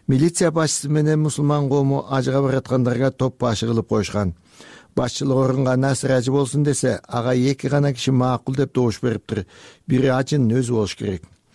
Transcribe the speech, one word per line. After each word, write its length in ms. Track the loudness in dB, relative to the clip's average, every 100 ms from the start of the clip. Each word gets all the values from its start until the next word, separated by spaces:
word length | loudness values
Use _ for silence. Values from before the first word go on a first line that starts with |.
| 0
Милиция 440 | 2 2 2 0
башчысы 360 | 2 0 -2 -2
менен 320 | 0 2 2
мусулман 480 | 0 0 0 0 2
коому 380 | 2 2 0 -2
ажыга 300 | -2 0 0
бараткандарга 680 | 0 0 0 0 0 2 0
топ 300 | 0 -4 -2
башы 260 | -2 -2 0
кылып 220 | -2 0
коюшкан. 460 | -2 0 -2 -2 -4 _ -20 -20 -20 -8 -4
Башчылык 400 | -4 -2 0 2
орунга 400 | 2 2 0 2
Насир 380 | 0 0 0
ажы 180 | 0 2
болсун 320 | 0 0 0
десе, 380 | 0 0 0 -2 -4
ага 280 | -4 0 2
эки 320 | 0 0 -2
гана 260 | 0 0
киши 200 | 0 0
макул 420 | 2 2 0 -4 -2
деп 160 | -2
добуш 280 | 0 0 0
бериптир. 440 | -2 -4 -4 -6 -6 -12 -20 -18 -2
Бири 220 | 2 2
ажынын 540 | 0 0 0 2 2
өзү 100 | 0
болуш 240 | -2 -2 -4
керек. 280 | -6 -6 -10 _ _